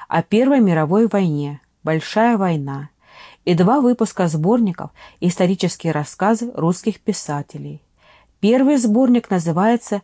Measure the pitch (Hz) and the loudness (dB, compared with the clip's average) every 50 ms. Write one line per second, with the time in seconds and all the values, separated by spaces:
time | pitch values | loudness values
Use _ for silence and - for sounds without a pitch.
0 | - - - 165 - - 202 220 262 269 285 262 220 190 165 160 156 147 185 214 | -10 -4 -2 -2 -2 0 2 2 4 4 4 4 4 4 2 2 0 2 2 2
1 | 233 208 - 196 190 165 147 143 143 143 147 - _ _ _ _ - 156 160 160 | 2 2 2 0 0 0 -2 -2 -4 -6 -10 -12 _ _ _ _ -4 -4 -2 -2
2 | - - - 208 226 240 233 196 196 180 165 147 139 139 135 139 147 - _ _ | -4 -4 -2 0 2 2 2 2 0 0 -2 -2 -4 -6 -8 -10 -12 -14 _ _
3 | _ _ - - - - - _ _ - 175 160 180 196 262 294 247 247 247 - | _ _ -20 -20 -20 -20 -20 _ _ 0 2 2 4 4 4 2 2 2 2 0
4 | 220 - - - 180 165 156 151 156 190 240 247 226 190 170 - - - - - | -2 -4 -2 -4 -2 -2 -2 -2 0 0 2 2 0 -2 -2 -6 -12 -14 -16 -20
5 | - - - _ - 180 - - 185 175 196 - 190 170 - - - 165 147 151 | -20 -20 -10 _ -2 -2 0 0 0 0 0 -2 -2 -4 -4 -4 -4 -4 -4 -4
6 | 151 - - - 185 208 233 226 240 240 - - 160 170 185 - - 226 - - | -6 -8 -6 -2 0 0 0 0 -4 -8 -6 -4 -2 -2 -2 -2 -4 -6 -6 -4
7 | _ - 196 - - - 147 143 143 - - 147 143 143 147 - - _ _ _ | _ -6 -6 -6 -8 -8 -8 -8 -8 -10 -14 -16 -14 -14 -16 -18 -20 _ _ _
8 | _ _ _ _ _ _ _ _ 196 208 240 262 269 277 294 262 233 220 208 247 | _ _ _ _ _ _ _ _ 0 2 4 4 4 4 2 2 2 2 2 2
9 | 269 247 247 233 - - 190 175 160 170 156 180 202 226 240 233 - - 208 196 | 4 4 4 2 0 0 -2 -2 -2 -2 -2 0 2 2 0 0 -2 -6 -8 -8